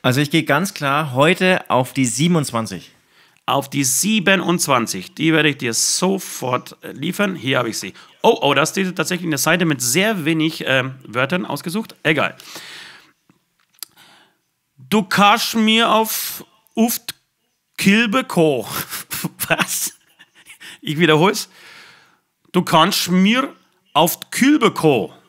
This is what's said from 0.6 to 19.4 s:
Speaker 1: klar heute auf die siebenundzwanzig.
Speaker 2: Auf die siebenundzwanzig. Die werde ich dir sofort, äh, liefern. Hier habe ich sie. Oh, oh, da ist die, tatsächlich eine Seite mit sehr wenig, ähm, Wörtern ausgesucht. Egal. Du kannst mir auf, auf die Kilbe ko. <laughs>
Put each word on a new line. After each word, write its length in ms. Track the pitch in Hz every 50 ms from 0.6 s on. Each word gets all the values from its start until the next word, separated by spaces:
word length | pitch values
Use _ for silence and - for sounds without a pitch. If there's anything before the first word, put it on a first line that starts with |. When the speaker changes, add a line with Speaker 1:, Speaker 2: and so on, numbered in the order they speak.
| 190 196 -
Speaker 1:
klar 400 | - 147 139 139 147 160 143 123
heute 560 | 127 143 165 185 - 185 185 185 - - -
auf 220 | 107 123 127 -
die 140 | - 139 131
siebenundzwanzig. 880 | 120 107 120 156 170 175 160 139 - 120 113 113 95 95 82 - - _ _ _ _ _ _ _ _ _ _ _
Speaker 2:
Auf 240 | - 123 139 135 131
die 140 | - 143 139
siebenundzwanzig. 1300 | 123 - - - 208 220 220 160 196 196 185 - 165 175 175 - 143 135 123 113 - - 95 90 - _
Die 180 | - 151 160 160
werde 160 | 156 151 151
ich 80 | 139
dir 160 | 139 135 120 113
sofort, 1040 | - - - - - 180 185 196 190 - - - - - 127 123 123 - - - _
äh, 120 | - 95 -
liefern. 420 | 131 143 175 180 - 202 196 185
Hier 220 | 147 - 135 135
habe 120 | 127 120 117
ich 80 | 104 -
sie. 140 | - 95 - - - _ _ _
Oh, 160 | - 214 254 -
oh, 120 | - 143 139
da 80 | 135
ist 120 | 151 - -
die, 200 | 190 190 185 170
tatsächlich 340 | 175 160 - 180 165 180
eine 100 | 165 151
Seite 280 | 131 - 156 165 180 190
mit 160 | 160 147 123
sehr 420 | 127 120 120 170 196 226 220 185 147
wenig, 400 | 156 165 160 156 160 156 - -
ähm, 300 | - 131 131 123 131 131 - -
Wörtern 400 | - 107 123 131 135 180 180 -
ausgesucht. 500 | - 139 143 - 175 165 214 226 - - _ -
Egal. 320 | 147 160 143 104 85 - - - - - - - - - - - - - - _ _ _ _ _ _ _ _ _ _ _ _ _ _ _ _ - _ _ _ - - - _ _ _ _ _ _ _ _ _ _ _ _
Du 260 | _ - - 196 220 202
kannst 520 | - - - 202 202 214 233 - - -
mir 360 | 226 220 220 220 226 233 -
auf, 540 | 214 220 220 220 - - - - - - - _ _ _ _ _ _
auf 240 | 233 226 240 - -
die 140 | _ - - _ _ _ _ _ _ _ _ _ _ _ _
Kilbe 460 | - - 196 202 220 240 220 196 262 254
ko. 420 | - - 180 160 156 139 120 98 - - - - - - - -
<laughs> 400 | _ - - - 160 - -